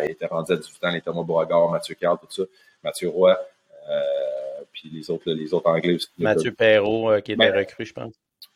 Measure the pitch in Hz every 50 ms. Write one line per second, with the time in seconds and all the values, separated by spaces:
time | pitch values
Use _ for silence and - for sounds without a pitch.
0 | 76 78 82 - 85 80 85 82 82 - 90 78 - - - - - 87 85 82
1 | - 85 82 85 82 82 82 82 80 85 85 85 85 85 82 82 - - 80 -
2 | 90 87 87 - - - - - 95 - _ _ _ _ _ _ - 76 73 -
3 | 92 87 76 90 92 92 92 - - - _ _ _ _ - - - - 73 73
4 | 71 69 69 69 67 65 65 67 67 67 69 71 71 - - - - 78 80 80
5 | 76 - 85 80 - 85 80 78 78 76 87 82 - 85 82 82 80 87 87 80
6 | - - _ - - 107 107 104 - 123 98 - 117 110 107 107 101 104 110 113
7 | 110 113 107 104 - - 107 113 113 107 95 101 98 - - - 117 - - 123
8 | 120 113 - _ _ _ _ - - - _